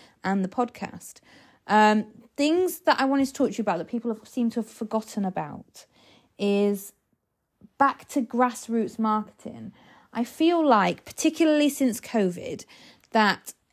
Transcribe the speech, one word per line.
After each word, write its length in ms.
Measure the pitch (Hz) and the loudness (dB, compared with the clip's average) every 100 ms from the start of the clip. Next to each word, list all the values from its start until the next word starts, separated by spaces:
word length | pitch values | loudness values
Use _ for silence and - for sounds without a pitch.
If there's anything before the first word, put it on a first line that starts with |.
| - _ | -20 _
and 220 | 190 196 185 | -4 -2 -2
the 20 | |
podcast. 720 | - 240 - - 175 - - _ - _ _ - | -2 -4 -6 -14 -14 -20 -20 _ -20 _ _ 0
Um, 380 | 214 214 214 208 - - - | 4 6 4 0 -10 -12 -2
things 420 | 294 349 359 - | 2 2 0 0
that 200 | - 269 | 0 2
I 20 | |
wanted 220 | 269 277 269 | 2 2 0
to 80 | |
talk 180 | - 247 | 0 -2
to 60 | 202 | -2
you 60 | |
about 160 | 208 170 | -2 -4
that 100 | - | -4
people 240 | 233 240 | -6 -6
have, 120 | 220 - | -8 -8
seem 240 | - 233 | -2 -2
to 100 | 233 | -2
have 80 | 220 | -8
forgotten 560 | - 214 220 220 214 190 | -10 -6 -6 -6 -4 -4
about 600 | 180 151 - - - - _ _ _ _ - | -4 -8 -12 -18 -20 -20 _ _ _ _ -6
is 560 | 202 202 202 202 - - _ _ _ _ _ _ - - | 0 2 0 -2 -8 -20 _ _ _ _ _ _ -8 0
back 280 | 277 - - | 0 0 -6
to 120 | 285 | -4
grassroots 800 | 226 240 247 240 - 226 214 - | -2 0 0 -2 -4 -4 -2 -2
marketing. 720 | 220 214 214 - - 117 113 - - - _ | -2 -2 -4 -14 -18 -16 -16 -18 -20 -20 _
I 100 | 226 | -8
feel 400 | 240 - 320 339 | -6 0 2 4
like, 420 | 302 214 180 170 - | 4 4 4 -2 -8
particularly 640 | - 320 320 320 302 294 | -2 0 2 2 4 2
since 300 | 285 262 214 | 2 0 -2
covid, 680 | - 226 185 175 - 202 - - - - _ | -4 0 0 -2 -10 -12 -14 -20 -20 -20 _
that 420 | 226 202 175 - - _ | 2 2 0 -6 -20 _